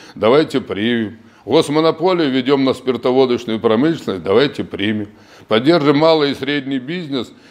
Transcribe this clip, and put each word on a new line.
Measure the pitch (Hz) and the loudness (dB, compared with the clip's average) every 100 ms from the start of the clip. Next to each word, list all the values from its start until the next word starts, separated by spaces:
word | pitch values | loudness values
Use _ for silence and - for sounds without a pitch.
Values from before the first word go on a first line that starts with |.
| - - | -20 -2
давайте | 107 139 156 135 | 2 4 2 -2
примем. | 92 95 113 120 104 95 - _ | -4 -4 -2 -2 -4 -8 -20 _
Госмонополию | - 147 151 151 160 151 180 180 147 | 0 0 2 0 0 0 0 0 0
введем | 131 123 139 | 0 0 2
на | 131 | 2
спиртоводочную | 117 131 120 131 127 131 120 - 110 | 0 -2 -2 0 2 2 0 -4 -2
промышленность, | 113 110 151 160 - 95 | 0 2 2 -2 -4 -6
давайте | 85 107 143 - | 0 2 2 -2
примем. | 92 90 101 107 104 - - - - | -10 -6 -4 -4 -8 -14 -20 -20 -2
Поддержим | 110 131 175 143 143 | 0 2 2 2 4
малый | 160 160 143 | 4 4 0
и | 131 | -2
средний | 139 147 135 135 | -4 -4 -4 -6
бизнес, | 123 180 156 135 107 - - | -6 -8 -6 -8 -8 -14 -20